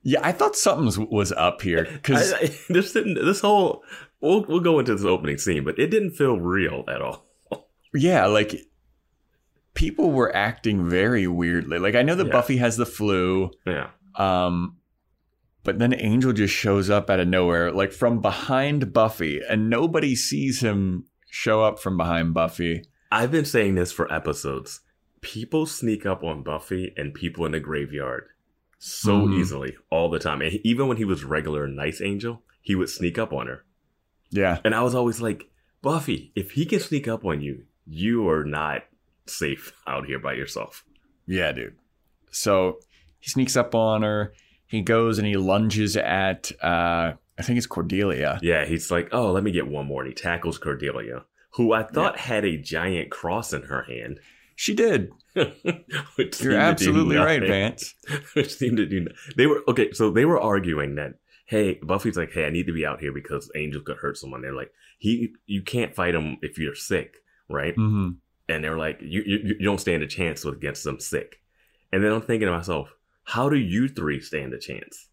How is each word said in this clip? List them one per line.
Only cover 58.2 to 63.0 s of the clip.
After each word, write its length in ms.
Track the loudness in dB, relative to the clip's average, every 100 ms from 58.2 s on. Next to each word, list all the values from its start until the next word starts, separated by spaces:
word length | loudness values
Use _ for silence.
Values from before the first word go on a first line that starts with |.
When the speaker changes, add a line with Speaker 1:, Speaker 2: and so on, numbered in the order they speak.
| -4
Speaker 2:
Which 180 | -2 -2 -2
seemed 200 | 0 2
to 80 | 0
do 140 | 0
no-, 120 | -4 -8 -10 2
they 100 | 4
were, 160 | 4 2
okay, 240 | 2 2
so 180 | 4 2
they 140 | 4
were 160 | 4 4
arguing 560 | 2 0 0 -2 -2 -4
that, 180 | -8 -12 _ _ _
hey, 280 | 0 0 -2
Buffy's 360 | -2 0 0 -2
like, 160 | -4
"Hey, 120 | -2
I 60 | -2
need 160 | -2 -2
to 60 |
be 120 | -2
out 140 | -4
here 140 | -4